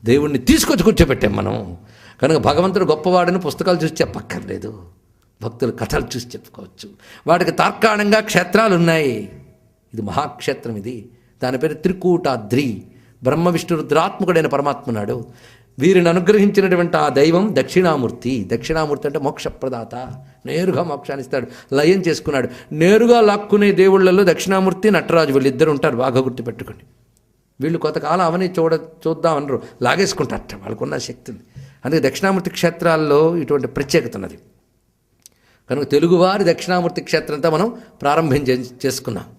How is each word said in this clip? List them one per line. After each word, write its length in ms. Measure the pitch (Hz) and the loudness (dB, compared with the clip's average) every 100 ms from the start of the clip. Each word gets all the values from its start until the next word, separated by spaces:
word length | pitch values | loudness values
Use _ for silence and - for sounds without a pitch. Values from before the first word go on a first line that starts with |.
| 113 | 2
దేవుణ్ణి 340 | 135 147 139 | 2 2 -2
తీసుకొచ్చి 440 | - 311 - 269 | 2 2 2 2
కూర్చోబెట్టాం 520 | 202 208 160 123 107 101 | 2 4 2 2 0 -2
మనం. 420 | 98 110 95 87 - - - - | -4 -4 -8 -14 -18 -20 -20 -4
కనుక 160 | 135 156 | 0 2
భగవంతుడు 480 | 117 147 185 190 185 | 2 2 2 0 0
గొప్పవాడని 540 | 156 180 180 175 180 | 0 2 2 2 0
పుస్తకాలు 380 | 160 - 170 175 | -4 -4 0 0
చూసి 160 | 160 | 0
చెప్పక్కర్లేదు, 920 | 156 147 - - - 101 95 107 107 87 _ _ _ _ _ | -2 -4 -6 -12 -12 -10 -12 -12 -16 -20 _ _ _ _ _
భక్తుల 280 | 110 - 123 | -12 -4 -4
కథలు 360 | 110 113 151 117 131 | -4 -4 -4 -4 -10
చూసి 120 | 120 | -12
చెప్పుకోవచ్చు. 640 | - - - - _ - - - - - | -16 -20 -20 -20 _ -20 -20 -20 -14 0
వాటికి 240 | 175 180 | 0 0
తార్కాణంగా 680 | - 165 - 220 208 208 214 | 0 -2 2 0 2 2 2
క్షేత్రాలు 560 | 214 175 175 202 220 180 | 2 0 2 2 4 4
ఉన్నాయి. 560 | 170 160 143 113 101 - - _ _ _ _ | 4 2 0 -4 -8 -16 -20 _ _ _ _
ఇది 80 | 110 | -10
మహాక్షేత్రం, 720 | 101 95 151 - - 139 117 110 | -6 -4 -6 -6 -6 -6 -8 -10
ఇది, 340 | 101 127 - _ _ _ | -10 -14 -16 _ _ _
దాని 140 | 127 127 | -4 -2
పేరు 160 | 156 | -2
త్రికూటాద్రి. 1080 | 151 190 185 175 175 147 127 104 120 143 98 - _ _ _ | -2 -2 0 2 2 0 -4 -2 -2 0 -6 -12 _ _ _
బ్రహ్మ 260 | 127 151 170 | -2 0 0
విష్ణు 280 | 170 170 165 | 0 -2 -4
రుద్రాత్మకుడైన 680 | 151 156 180 - 180 170 147 | 0 0 0 -2 0 2 2
పరమాత్మ 360 | 139 143 135 - | 0 -2 -4 -6
ఉన్నాడు. 380 | 110 104 123 - - - - _ - | -6 -4 -8 -10 -20 -20 -20 _ -2
వీరిని 300 | 151 190 175 | 2 4 4
అనుగ్రహించినటువంటి 880 | 170 180 208 202 202 190 180 170 165 | 2 2 4 4 4 2 2 2 0
ఆ 120 | 151 | 0
దైవం 460 | 135 151 170 214 151 | 4 4 4 2 0
దక్షిణామూర్తి. 960 | - 180 180 151 117 - 120 131 90 | 0 2 2 0 -2 -4 -6 -4 -4
దక్షిణామూర్తి 560 | 117 - 160 156 139 147 | -6 -4 -4 -2 -2 -4
అంటే 120 | 147 | -4
మోక్షప్రదాత, 760 | 139 147 143 - 131 123 110 120 135 135 - _ 131 | -6 -6 -10 -8 -8 -8 -10 -12 -14 -16 -20 _ -8
నేరుగా 380 | 143 185 139 | -2 0 -2
మోక్షాన్ని 420 | 175 143 - 139 127 | -2 -6 -8 -10 -6
ఇస్తాడు. 500 | 135 120 - - 135 | -6 -6 -14 -4 2
లయం 240 | 151 190 | 4 4
చేసుకున్నాడు. 500 | 165 151 - 139 120 - - | 2 -2 -2 -2 -4 -8 -12
నేరుగా 500 | 151 170 214 233 240 | 0 4 6 6 6
లాక్కునే 500 | 214 202 208 208 202 | 6 2 2 2 4
దేవుళ్ళల్లో 520 | 175 190 190 185 185 190 | 6 6 6 4 4 4
దక్షిణామూర్తి, 680 | 160 185 190 190 185 214 | 2 0 0 0 0 2
నటరాజు, 400 | 180 - 165 156 | 2 2 2 4
వీళ్ళిద్దరు 400 | 135 135 123 156 | 2 2 2 2
ఉంటారు, 240 | 143 156 120 | 2 0 0
బాగా 240 | 131 123 | 0 0
గుర్తుపెట్టుకోండి. 640 | 131 123 120 104 95 107 - _ _ _ _ _ _ _ | -2 -4 -10 -10 -14 -18 -20 _ _ _ _ _ _ _
వీళ్ళు 160 | 135 165 | -4 -2
కొంతకాలం 440 | 151 151 147 175 | -2 -4 -2 0
అవని 300 | 175 170 185 | 0 0 -2
చూడ-, 560 | 180 165 160 160 - 156 | 0 0 0 -4 -8 -6
చూద్దాం 300 | 160 165 151 | -2 0 0
అనరు, 240 | 143 123 - - | -2 -6 -6 -4
లాగేసుకుంటారట, 720 | 123 151 190 - - 104 - - | -2 0 0 -2 -6 -6 -10 -16
వాళ్ళకున్న 420 | - - - 143 | -12 -8 -8 -8
శక్తిని. 400 | - 117 - 104 _ - - _ 123 | -10 -14 -16 -18 _ -20 -20 _ -2
అందుకే 240 | 160 135 | 0 0
దక్షిణామూర్తి 400 | 135 190 190 180 | 0 0 0 -2
క్షేత్రాల్లో 880 | - 170 165 170 160 151 143 160 175 | -2 -2 0 0 0 2 4 4 0
ఇటువంటి 300 | 139 143 127 | -2 -2 -2
ప్రత్యేకత 480 | - 139 170 123 101 | -6 0 0 -2 -10
ఉన్నది. 240 | 95 - _ _ _ _ _ _ _ _ _ _ _ _ _ | -12 -14 _ _ _ _ _ _ _ _ _ _ _ _ _
కనుక 220 | 135 143 | -6 0
తెలుగువారి 600 | 143 165 180 185 202 180 | 2 4 4 4 2 0
దక్షిణామూర్తి 500 | 160 - 180 170 - | 0 0 -2 -2 -6
క్షేత్రంతో 480 | - 160 156 151 165 | -4 -4 -4 -2 0
మనం 260 | 156 214 233 - _ | 0 -2 -4 -20 _
ప్రారంభం 340 | 143 151 165 135 | 0 0 2 0
చే-, 500 | 131 127 120 - 135 | 0 -2 -2 -6 -6
చేసుకున్నాం. 380 | 123 - 101 - | -4 -8 -10 -12